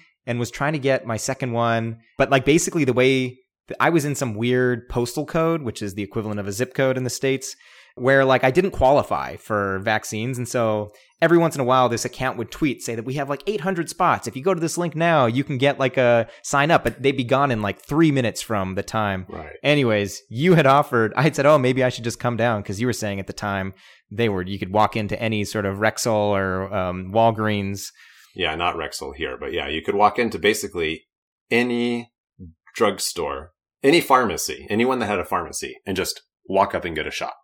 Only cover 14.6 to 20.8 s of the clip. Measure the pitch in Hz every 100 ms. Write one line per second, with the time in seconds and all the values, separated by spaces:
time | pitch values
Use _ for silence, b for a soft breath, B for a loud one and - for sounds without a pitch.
14.6 | 160 - 175 151 170 160 120 120 139 135
15.6 | 139 135 131 135 123 120 113 B - 143
16.6 | 143 165 120 110 135 131 123 131 143 113
17.6 | 104 95 - 143 165 139 117 - - 107
18.6 | 95 95 98 110 104 95 90 85 78 -
19.6 | 139 147 123 107 101 - - 110 170 170
20.6 | 135 139